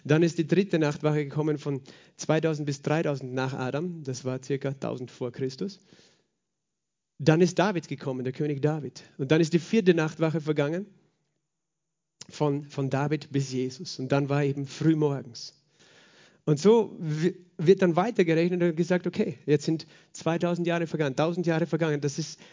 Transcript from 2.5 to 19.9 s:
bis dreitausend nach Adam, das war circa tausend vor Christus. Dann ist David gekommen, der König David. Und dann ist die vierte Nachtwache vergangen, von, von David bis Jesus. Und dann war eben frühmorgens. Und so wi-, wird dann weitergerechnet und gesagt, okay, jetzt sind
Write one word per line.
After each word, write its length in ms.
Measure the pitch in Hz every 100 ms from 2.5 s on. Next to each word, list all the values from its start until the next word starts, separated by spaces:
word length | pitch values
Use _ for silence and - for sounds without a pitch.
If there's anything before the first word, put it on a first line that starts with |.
| 151 147
bis 160 | 139
dreitausend 520 | 143 156 151 139 135
nach 200 | 127 131
Adam, 480 | 135 127 139 180 165
das 220 | 131 123
war 180 | 127 127
circa 300 | - 135 139
tausend 400 | 135 - 127 123
vor 180 | - 123
Christus. 480 | 120 131 - 196 - _ - _ _ _ _ _ _ _ _ _ _ _ -
Dann 220 | 147 160
ist 180 | 180 180
David 280 | 196 175 -
gekommen, 380 | 143 139 127
der 80 | 127
König 300 | 127 151 139
David. 420 | 147 156 131 - - -
Und 120 | 135
dann 100 | 160
ist 120 | 156
die 80 | 165
vierte 340 | - 226 185
Nachtwache 460 | 165 156 156 160 156
vergangen, 460 | 147 151 143 175 208 _ _ _ _ _ _ _ _ _ _ _ _ - -
von, 340 | - 151 143
von 260 | 143 - 135
David 400 | 135 143 151 -
bis 220 | 139 135
Jesus. 480 | 127 127 127 180 -
Und 100 | 131
dann 180 | 139 139
war 140 | 143
eben 240 | 143 139 139
frühmorgens. 880 | - 151 156 147 139 113 117 - - _ _ _ - _ _ - _ -
Und 120 | 147
so 380 | 190 233 208 156
wi-, 380 | 160 156 180 185 - -
wird 240 | 160 185
dann 120 | 185
weitergerechnet 640 | 165 220 214 170 160 175 180
und 160 | 175 160
gesagt, 300 | 170 180 175
okay, 320 | - 208 - -
jetzt 200 | 147 160
sind 200 | 160 -